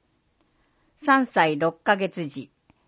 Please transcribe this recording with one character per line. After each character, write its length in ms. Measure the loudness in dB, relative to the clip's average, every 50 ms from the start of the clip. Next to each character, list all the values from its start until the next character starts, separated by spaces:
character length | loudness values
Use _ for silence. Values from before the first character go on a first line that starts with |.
| _ _ _ _ _ _ _ _ _ _ _ _ _ _ _ _ _ _ _
三 300 | _ 0 2 2 2 2
歳 300 | 0 0 2 2 2 2
六 200 | 0 -2 -2 -2 -2 -2
ヶ 140 | 0 0
月 320 | 0 -2 -4 -6 -6 -10 -8
児。 240 | -10 -12 -14 -16 _ _ _ _ _ _ _